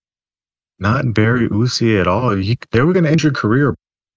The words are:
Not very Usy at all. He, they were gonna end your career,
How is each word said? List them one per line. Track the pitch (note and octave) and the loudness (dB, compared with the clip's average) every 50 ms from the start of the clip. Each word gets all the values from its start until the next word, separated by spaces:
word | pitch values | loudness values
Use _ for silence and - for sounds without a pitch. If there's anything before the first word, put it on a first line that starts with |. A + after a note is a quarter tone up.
| _ _ _ _ _ _ _ _ _ _ _ _ _ _ _ - | _ _ _ _ _ _ _ _ _ _ _ _ _ _ _ -6
Not | F#2 G#2 A#2 C#3+ C#3 | -4 -2 -2 0 -2
very | B2+ G2+ G#2+ A2 A2+ A#2+ A#2+ A#2 A2+ | -2 0 2 2 2 2 0 0 -2
Usy | G2 G#2 A#2+ B2 - - A#2+ A2+ A2 G2 | 0 -2 -2 -2 -2 -2 0 0 2 2
at | F2 | 2
all. | F2+ F#2 A2 B2 A#2+ G2+ | 0 0 0 0 -2 -2
He, | F#2+ F#2+ F#2+ A#2+ - - - | -2 -2 -2 -4 -4 -6 -4
they | - A2+ C#3 | -2 0 2
were | E3+ F#3 | 2 2
gonna | F#3+ E3 D3 | 2 2 2
end | D#3 - - | 2 2 0
your | D3+ C3 | 0 0
career, | - - G#2 A2+ C3+ D3 C3 - - _ _ _ _ _ _ _ | 0 -2 0 0 2 0 0 -2 -4 _ _ _ _ _ _ _